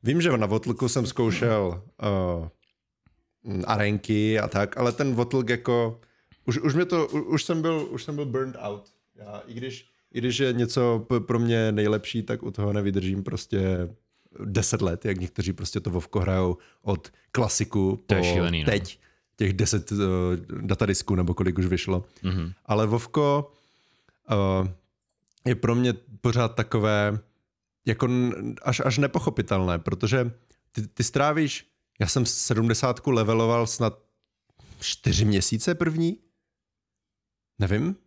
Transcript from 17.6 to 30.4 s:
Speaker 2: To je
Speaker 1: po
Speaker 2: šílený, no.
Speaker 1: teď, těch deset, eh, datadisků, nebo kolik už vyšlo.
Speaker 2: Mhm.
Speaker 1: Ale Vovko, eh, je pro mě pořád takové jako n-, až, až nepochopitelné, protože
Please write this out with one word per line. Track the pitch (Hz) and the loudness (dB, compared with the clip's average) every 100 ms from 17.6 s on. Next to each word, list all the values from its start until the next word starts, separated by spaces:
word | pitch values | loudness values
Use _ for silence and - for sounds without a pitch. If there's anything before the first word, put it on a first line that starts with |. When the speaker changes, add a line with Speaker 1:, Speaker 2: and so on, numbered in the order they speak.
| 107 104 95 104 _ | 0 0 0 0 _
Speaker 2:
To | 98 | 2
je | |
Speaker 1:
po | 87 | 4
Speaker 2:
šílený, | 87 85 85 | 2 2 0
no. | 76 | 0
Speaker 1:
teď, | 104 90 - _ _ _ _ | 0 -2 -14 _ _ _ _
těch | 101 | -2
deset, | 95 104 104 - | 0 0 0 -2
eh, | 101 98 92 90 90 87 - | 0 0 2 0 -2 -6 -10
datadisků, | 101 98 104 95 - 95 | -4 0 2 0 2 0
nebo | 87 | 2
kolik | 87 92 87 | 0 0 0
už | 92 | 0
vyšlo. | 90 - 90 - - | 0 0 -4 -4 -8
Speaker 2:
Mhm. | 92 92 82 92 - | -6 -4 -6 -10 -2
Speaker 1:
Ale | 107 107 | 0 2
Vovko, | 117 117 - 147 143 143 _ _ _ _ _ _ _ - | 0 -2 0 2 0 -2 _ _ _ _ _ _ _ -2
eh, | 107 98 95 92 90 _ _ _ _ _ _ - | 2 2 2 0 -4 _ _ _ _ _ _ -2
je | 117 | 0
pro | 113 117 | 2 2
mě | 123 107 - 107 | 2 -2 -8 -4
pořád | 123 117 113 113 | 0 2 0 0
takové | 113 117 107 104 104 107 - _ _ _ _ _ - | -2 2 2 4 2 0 -6 _ _ _ _ _ -4
jako | 110 123 | 0 2
n-, | 123 123 - 113 117 | 2 0 -2 -8 -6
až, | - 127 135 | -4 0 0
až | 117 | 0
nepochopitelné, | 139 - - 113 95 98 92 85 | 0 0 -2 -2 -2 0 0 0
protože | - 90 110 131 120 117 | -2 -2 0 0 0 -6